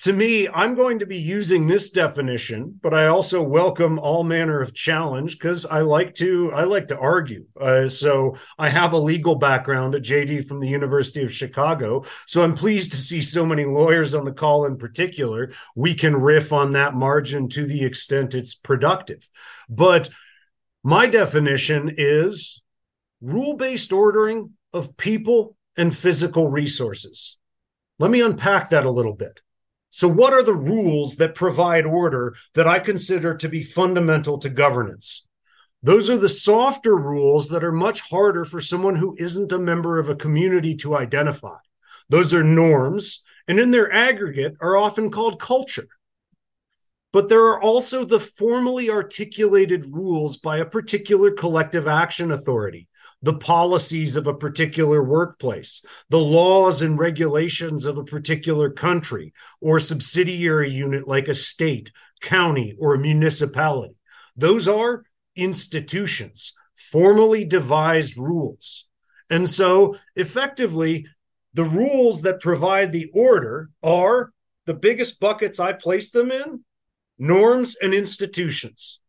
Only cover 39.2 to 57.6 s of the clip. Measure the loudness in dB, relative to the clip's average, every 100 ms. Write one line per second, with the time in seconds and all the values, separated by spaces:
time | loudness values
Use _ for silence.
39.2 | -6 -4 -4 -2 -2 -2 -2 -2 -2 -4
40.2 | -2 0 2 0 -2 -4 -4 -4 -2 -2
41.2 | -2 -4 -12 -20 _ _ _ -14 0 2
42.2 | 4 4 6 6 6 4 2 -2 -4 -6
43.2 | _ _ -2 2 4 4 2 2 2 0
44.2 | -4 -4 -6 -4 0 2 2 0 -4 -2
45.2 | -4 -4 -2 -2 -2 -12 -14 _ _ _
46.2 | _ _ _ _ _ _ _ _ _ 0
47.2 | 4 6 4 4 2 2 0 -4 0 0
48.2 | -2 -4 -2 0 -2 -2 -2 -4 -4 -10
49.2 | -10 -2 2 4 2 0 -6 -8 -4 -4
50.2 | -4 -6 -6 -6 -4 -6 -4 -6 0 4
51.2 | 4 2 -2 -2 -2 -2 0 0 0 -2
52.2 | -4 -4 -2 -4 -4 -10 _ _ _ _
53.2 | -2 -2 0 2 4 2 0 -2 -4 -4
54.2 | -4 -6 -6 -4 -2 0 2 2 2 0
55.2 | -2 -6 -8 -8 -10 -14 -16 -18 -2 0
56.2 | 4 4 6 6 4 2 0 0 -2 0
57.2 | -2 -2 -2 -6